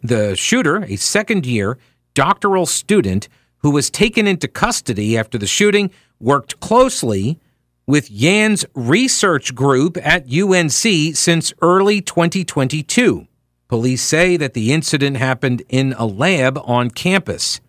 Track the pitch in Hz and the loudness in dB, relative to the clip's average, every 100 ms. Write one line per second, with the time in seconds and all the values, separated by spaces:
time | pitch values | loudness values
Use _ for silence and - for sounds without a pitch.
0 | 120 120 104 95 - 240 170 180 175 98 | 0 0 0 -2 0 0 2 -2 -4 -6
1 | - 202 214 208 127 117 98 127 _ _ | -2 -2 0 -2 -2 -2 -2 -6 _ _
2 | _ - 143 202 202 190 170 - - 208 | _ 0 0 2 0 0 0 -4 0 0
3 | 98 92 - _ _ _ 147 147 135 - | 2 -2 -6 _ _ _ 0 0 0 0
4 | 247 220 208 180 - - 233 240 - 104 | 0 2 0 0 -4 -4 -2 -2 -4 -4
5 | 107 113 110 117 101 - 208 208 202 _ | 0 0 -2 -4 -4 0 2 2 -2 _
6 | _ _ 110 139 - - - 226 262 - | _ _ 0 0 0 -14 0 4 4 2
7 | 127 101 101 160 _ _ _ _ - 147 | -2 -2 -2 -4 _ _ _ _ 0 0
8 | - 104 139 202 214 208 - - 120 170 | 0 -2 2 2 2 0 -4 -6 0 2
9 | 254 - 202 156 - 123 135 131 151 - | 2 0 0 0 -4 -2 2 2 2 -2
10 | 143 175 131 135 196 185 165 - 226 180 | -2 -2 0 -2 2 2 2 0 0 0
11 | 151 147 - 165 156 - 165 180 196 208 | 0 0 0 0 0 0 2 4 4 0
12 | - - 170 190 175 - 131 156 143 - | -2 0 0 0 -4 -2 -2 -2 -2 2
13 | 240 98 - _ _ _ _ 117 123 127 | 2 0 -6 _ _ _ _ -2 0 -2
14 | - 156 180 175 143 120 110 151 156 147 | -2 2 2 2 -2 -2 0 0 0 -2
15 | 139 135 131 127 139 123 - 127 135 131 | -2 0 0 0 0 -2 -2 -2 -2 -2
16 | 117 98 151 185 131 135 131 120 123 113 | -4 0 0 2 0 -2 -2 -2 -2 -4
17 | 180 190 - 85 - - | -2 -2 -2 -6 -6 -8